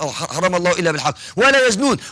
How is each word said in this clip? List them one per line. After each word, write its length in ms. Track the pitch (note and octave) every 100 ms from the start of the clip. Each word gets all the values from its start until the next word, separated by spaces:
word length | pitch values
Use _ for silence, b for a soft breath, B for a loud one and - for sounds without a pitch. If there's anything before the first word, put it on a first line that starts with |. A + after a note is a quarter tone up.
حرم 520 | D3+ B2+ E3 C#3+ F3+
الله 180 | F3+ F3
إلا 180 | F3+ E3+
بالحق 240 | D3+ C#3+ - B -
ولا 300 | C4+ C4+ B3+
يزنون 300 | G3+ C#4 G3 B